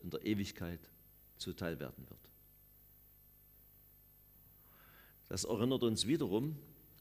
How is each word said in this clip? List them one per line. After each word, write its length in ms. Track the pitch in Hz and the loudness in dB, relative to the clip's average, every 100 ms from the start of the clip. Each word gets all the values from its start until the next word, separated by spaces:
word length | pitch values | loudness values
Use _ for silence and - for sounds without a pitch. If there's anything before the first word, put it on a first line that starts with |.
in 80 | 87 | -8
der 120 | 80 - | -4 0
Ewigkeit 640 | 104 98 - 85 85 - - - - - - | 0 0 -4 -6 -6 -12 -20 -20 -20 -20 -10
zuteil 420 | 92 - 87 76 | -8 -4 -2 -2
werden 260 | 67 - 65 | -6 -10 -16
wird. 100 | - - - - - - - - - - - - - - - - - - - - - - - - - - - - - - - - | -16 -20 -20 -20 -20 -20 -20 -20 -20 -20 -20 -20 -20 -20 -20 -20 -20 -20 -20 -20 -20 -20 -20 -20 -20 -20 -20 -20 -20 -20 -20 -6
Das 160 | 95 | -4
erinnert 380 | - 104 123 131 | 0 2 4 4
uns 240 | 120 110 107 | 4 4 2
wiederum 520 | 160 113 104 147 147 - - - - | 2 4 2 2 -4 -12 -20 -20 -20